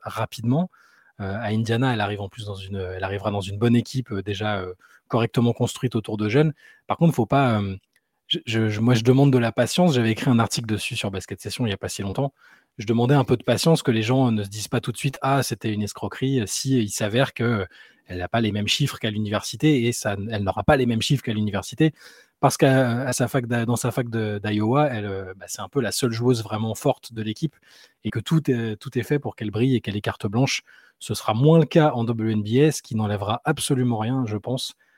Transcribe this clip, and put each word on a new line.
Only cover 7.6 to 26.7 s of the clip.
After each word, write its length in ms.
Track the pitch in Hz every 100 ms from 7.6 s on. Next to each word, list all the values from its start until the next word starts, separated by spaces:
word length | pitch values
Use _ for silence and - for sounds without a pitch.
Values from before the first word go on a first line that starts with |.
euh, 160 | 98 95 _ _ _ _ -
je, 100 | - -
je, 220 | 110 110
je, 120 | 107
moi, 140 | 117
je 80 | 117
demande 300 | 117 131 143
de 60 | 127
la 120 | 117
patience. 440 | - 117 - 180
J'avais 180 | 127 110
écrit 180 | 107 135
un 80 | 117
article 300 | 113 - 113
dessus 260 | 101 -
sur 160 | 117 104
Basket 300 | 95 - 98
Session 260 | 107 - 117
il 40 |
y 20 |
a 60 | 98
pas 100 | 92
si 140 | -
longtemps. 300 | 98 95 139 - - _ _ -
Je 100 | 107
demandais 280 | 117 123
un 100 | 143
peu 120 | 123 123
de 60 |
patience, 400 | - 117 165 160
que 80 | -
les 120 | 110
gens 280 | 107 131 127
ne 140 | 110
se 40 | 98
disent 200 | 104 -
pas 120 | 120
tout 120 | -
de 40 | 110
suite, « 220 | 139 -
Ah, 200 | 135 139
c'était 300 | - 117 110
une 100 | 104
escroquerie », 600 | 104 - 104 - 131 135 101
si 320 | - 135 131
il 120 | 104
s'avère 440 | - 107 117 135
que, 80 | -
euh, 220 | 120 110 92 - - _ -
elle 120 | 90
n'a 100 | 90
pas 120 | 117
les 120 | 110
mêmes 160 | 104 101
chiffres 320 | - 143 -
qu'à 100 | 113
l'université 800 | 104 104 104 - 110 156 139 117
et 40 |
ça, 240 | 113 107 101 101
elle 140 | 107
n'aura 180 | 98 101
pas 140 | 98 143
les 100 | 120
mêmes 160 | 113
chiffres 220 | - 139
qu'à 80 | -
l'université 600 | 107 104 98 - - 156 - - - _ _
parce 180 | 139 -
qu'à, 440 | 143 131 127 120
à 120 | 127
sa 140 | - 120
fac 200 | 135 117
d'a-, 200 | 120 117
dans 80 |
sa 160 | 120 123
fac 180 | 135 120
de, 300 | 113 107 104
d'Iowa, 480 | 107 107 107 139 151
elle, 200 | 113 101
euh, 280 | 98 95 95
bah, 100 | 87
c'est 120 | -
un 80 | 98
peu 120 | 143
la 100 | 107
seule 220 | - 123
joueuse 320 | 113 123 120
vraiment 320 | 107 107 113